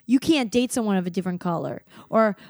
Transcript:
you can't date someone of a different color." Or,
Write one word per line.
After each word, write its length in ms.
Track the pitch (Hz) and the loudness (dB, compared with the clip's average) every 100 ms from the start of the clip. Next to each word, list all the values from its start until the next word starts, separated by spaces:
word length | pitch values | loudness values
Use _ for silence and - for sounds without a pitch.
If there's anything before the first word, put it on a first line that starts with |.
| - | 0
you 140 | 262 | 0
can't 320 | - 311 233 | 4 2 2
date 200 | 240 247 | 0 0
someone 240 | - 220 190 | -2 0 0
of 120 | 180 | 0
a 20 | |
different 320 | 175 180 180 | -4 -4 -4
color." 420 | 180 165 143 - _ - - | -4 -4 -4 -10 _ -20 -2
Or, 280 | 220 220 190 - | 2 2 0 -14